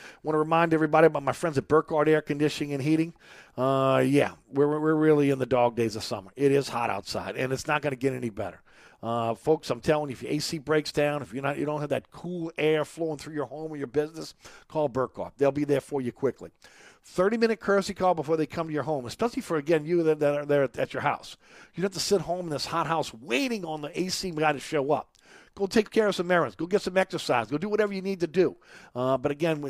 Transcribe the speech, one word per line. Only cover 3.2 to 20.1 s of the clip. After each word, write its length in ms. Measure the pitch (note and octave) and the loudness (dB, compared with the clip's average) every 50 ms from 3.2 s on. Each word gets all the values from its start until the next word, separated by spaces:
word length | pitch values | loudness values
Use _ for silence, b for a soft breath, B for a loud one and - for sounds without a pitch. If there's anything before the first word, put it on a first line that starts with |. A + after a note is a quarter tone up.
| B B B B B B B | B B B B B B B
Uh, 460 | - B2+ C3+ C3+ C3+ C3+ C3+ C3 C3 C3 | -2 0 2 2 4 4 4 4 4 4
yeah, 280 | C3 C#3 C#3 C3 - - - _ _ B2+ | 4 4 4 2 2 -2 -8 _ _ 0
we're, 260 | C3+ D3 D3 D3+ D3+ | 2 2 2 2 0
we're 160 | D3+ D#3 D#3+ | 0 2 2
really 360 | D#3 D#3 D#3 D3+ D3 C#3+ C#3 | 4 4 6 6 6 4 2
in 80 | C#3 C3 | 2 0
the 80 | B2+ | 0
dog 280 | A#2+ C3 B2 A#2+ A#2+ A#2 | 0 2 4 4 4 2
days 200 | A2+ A#2 A2+ G#2 | 2 0 0 -2
of 80 | A2 - | -4 -8
summer. 260 | - A#2+ G#2 F#2+ G2 - | -8 -8 -8 -10 -10 -4
It 160 | - C#3+ C#3 C3+ | 0 2 4 4
is 160 | C#3 C3+ - | 4 2 0
hot 220 | - A#2+ A#2 A2 | -2 -2 -2 -2
outside, 460 | G2+ G2 - - - G#2 F2+ F#2+ G#2 | -2 -4 -6 -6 -6 -6 -6 -6 -6
and 160 | A#2 C3 C3 C3 | -4 -4 -4 -4
it's 140 | B2+ - | -4 -2
not 140 | - D3+ D3 D3 | -2 -2 -2 -2
gonna 140 | D3 C3+ | -4 -4
get 160 | A#2+ C3+ C#3 C3 | -2 -2 -2 -2
any 180 | B2+ B2 A#2 | -4 -6 -8
better. 300 | G2 A2+ G#2 F2+ F2 - _ b b b b b b b | -8 -8 -8 -10 -10 -14 _ b b b b b b b
Uh, 320 | b A2+ A#2 A#2 A#2 A2+ A2+ | b -4 -2 -2 -2 -2 -4
folks, 380 | - - D3+ D#3+ D#3 - - | -2 0 0 0 0 0 -4
I'm 100 | B2+ A#2+ | -6 -2
telling 300 | - D#3+ D3+ D3+ D3+ C#3+ | 0 0 0 0 0 -4
you, 40 | B2 | -8
if 80 | - A#2+ | -10 -6
your 80 | B2 C#3+ | -4 -4
A 80 | D3+ | -4
C 180 | D3 - E3 D#3+ | -4 -4 -6 -6
breaks 320 | B2+ D3 D#3 D#3 D3 - | -2 0 0 0 0 0
down, 320 | - D#3 D3 D3 D3 D3 C3+ | -2 0 0 0 0 -4 -6
if 100 | - A2 | -8 -8
you're 80 | C3+ | -6
not, 160 | C#3 C#3 C#3+ | -4 -4 -4
you 80 | C#3 C#3+ | -2 -4
don't 160 | D3 D3+ D3 | -4 -4 -4
have 100 | D3 C#3+ | -4 -4
that 200 | C#3 - - _ | -4 -4 -4 _
cool 400 | - - - F3 F3+ F3 E3 D#3+ - - | -14 -14 -12 -10 -8 -8 -8 -8 -4 -2
air 260 | D3 D#3 D#3 D#3 C#3+ | 0 2 2 0 0
flowing 320 | - - E3 E3 D#3+ D#3 | -4 -6 -6 -6 -6 -6
through 180 | C#3 - D3+ D#3+ | -8 -10 -10 -8
your 120 | D3 C#3 | -8 -8
home 240 | A2+ C3+ D3+ D#3+ D#3+ | -8 -8 -10 -10 -10
or 60 | D#3 | -8
your 100 | D3 C3+ | -8 -8
business, 480 | B2 A2 D3 D3+ D#3 D#3+ D#3+ D3 - - B B B B B B | -4 -2 -2 -2 -2 -4 -12 -16 -16 -16 B B B B B B
call 220 | B - D#3 D3+ C#3 | B -4 -2 -2 0
Burkhardt. 460 | G#2+ C3 B2+ A2+ - - F2+ F2+ - - | 0 -2 -2 -2 -4 -8 -10 -10 -2 0
They'll 140 | C#3 C#3 C3+ | 2 2 2
be 100 | D3 D3 | 2 0
there 180 | C#3 C#3+ C#3 | 0 0 0
for 200 | - - D3 C#3 | -2 -2 -6 -6
you 100 | B2+ A#2+ | -6 -6
quickly. 400 | - - - B2+ - - E2 E2 - _ B B B B B B B B B | -4 -4 -2 -4 -4 -4 -10 -20 -20 _ B B B B B B B B B
Thirty-minute 560 | - - - F3+ G3+ A3+ A#3 A#3 A3+ A3 - | -6 -2 0 0 2 2 2 2 0 0 0
courtesy 340 | - - G3+ G3+ F#3+ - G3 | 0 0 2 2 2 -2 -2
call 200 | - F#3+ F#3 F3 | 0 2 2 2
before 220 | E3 C#3 D3 E3 | 2 0 0 0
they 80 | D#3+ D#3 | 0 0
come 220 | - - E3+ E3 | -2 -4 -6 -6
to 60 | D#3+ D3+ | -4 -4
your 100 | D3 B2+ | -4 -4
home, 240 | D3 D#3 C#3 A#2+ | -4 -4 -6 -6
especially 340 | - - - A3+ A#3+ - C#4 | -8 -6 -4 -4 -4 -4 -6
for, 160 | G#3+ - E3+ | -6 -4 -4
again, 300 | D#3 C#3 D3 E3+ D#3 D3 | -2 0 2 0 0 2
you 160 | D#3 F3 E3+ E3 | 0 0 2 2
that, 160 | D#3 | 2